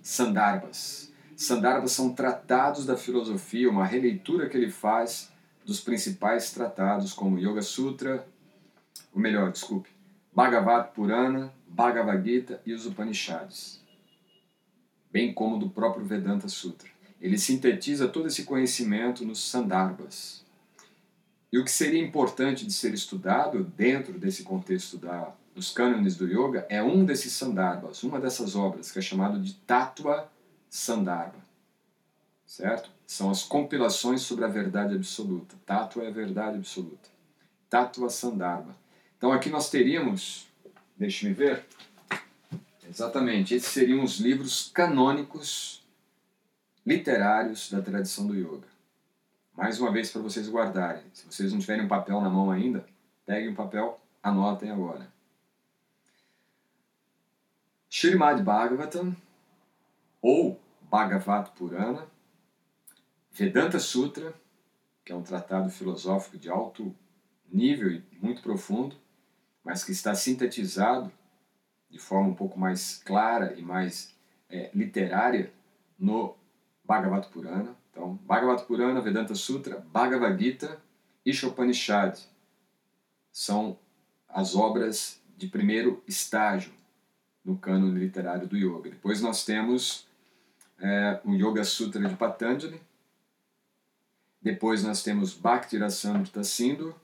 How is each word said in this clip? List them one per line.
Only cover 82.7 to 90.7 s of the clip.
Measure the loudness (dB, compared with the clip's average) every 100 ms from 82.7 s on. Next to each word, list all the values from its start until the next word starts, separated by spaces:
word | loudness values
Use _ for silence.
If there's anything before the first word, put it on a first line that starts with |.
| _ _ _ _ _ _
são | -10 -2 0 -2 -8 _ _ _ _ _
as | -4 2
obras | 4 4 4 0 -2 -6 -12 _ -12
de | -6
primeiro | 0 2 4 2 0 -6
estágio | -6 -2 2 2 2 -4 -16 _ _ _ _ _ _
no | -6 -6
cânone | 0 4 4 2
literário | -2 -4 -4 -4 -4
do | 0
yoga. | 0 -2 -10
Depois | -6 -4 0
nós | 0 -2 -2
temos, | 0 2 0 0 -6 -12 _ _ _ _ _ _